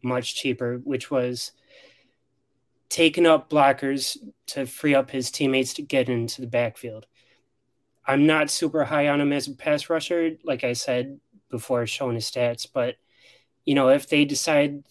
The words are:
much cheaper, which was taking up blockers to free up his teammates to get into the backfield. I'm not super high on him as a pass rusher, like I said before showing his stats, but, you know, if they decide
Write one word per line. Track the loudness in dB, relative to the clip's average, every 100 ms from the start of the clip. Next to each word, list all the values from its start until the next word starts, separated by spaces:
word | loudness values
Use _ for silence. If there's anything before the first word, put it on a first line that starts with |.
much | -4 -4 -4 -4
cheaper, | -4 -2 -4 -4
which | -4 -6 -2
was | -2 -2 -6 -10 -14 _ -20 -20 _ _ _ _ _ _ _ _ _ _
taking | 2 4 6 6
up | 6 4
blockers | 4 4 4 -2 -4 -4 -8 -14 _ -12
to | -8 -8
free | -4 2
up | 2 2
his | -4 -6
teammates | -2 0 2 0
to | -6
get | -2 0 0
into | -2 -4 -6
the | -4
backfield. | -2 -2 -6 -14 -14 -20 _ _ _ _ _ _ _ _ _ 0
I'm | 4 4
not | 4 2
super | -2 -2 -2
high | 0 0 2
on | 2
him | 0
as | -2 -4
a | -6
pass | -2 -2 0
rusher, | -4 -2 -2 -2 -4
like | -6 -4
I | -2
said | -4 -2 -2 -4 -10 _ _ _
before | -10 -4 -2 -2
showing | -4 -4
his | -4 -6
stats, | -2 -2 -2 -6
but, | -4 -4 -6 _ _ _ _ _ _ 0
you |
know, | 4 6
if | 4 4
they | 2 2
decide | 0 2 2 2 -2 -6